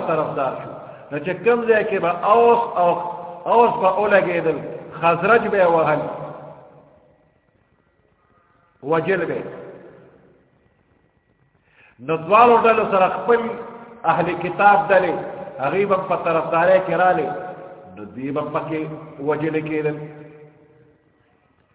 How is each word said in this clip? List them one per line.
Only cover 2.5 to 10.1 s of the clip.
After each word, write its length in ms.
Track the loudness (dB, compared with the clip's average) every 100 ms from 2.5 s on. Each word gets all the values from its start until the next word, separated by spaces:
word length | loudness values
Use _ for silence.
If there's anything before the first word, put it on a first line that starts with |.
| 4 2 2
او 80 | 2 2 -4 -10 -12 -8 2
اوس 200 | 4 4 4
به 80 | 0 2
ولګېدل، 580 | 2 4 2 -2 -2 -4 -6 -12 -14 -2
خزرج 460 | 0 2 4 2 2
به 100 | 2
یې 120 | 4 4
وهل، 260 | 2 0 -2 -10 -12 -14 -18 -20 -20 -20 _ _ _ _ _ _ _ _ _ _ _ _ _ _ _ _ _ _ _ _
وجل 420 | -2 -2 0 -2 -2
به. 180 | -6 -10 -14 -18 -20 -20 -20 -20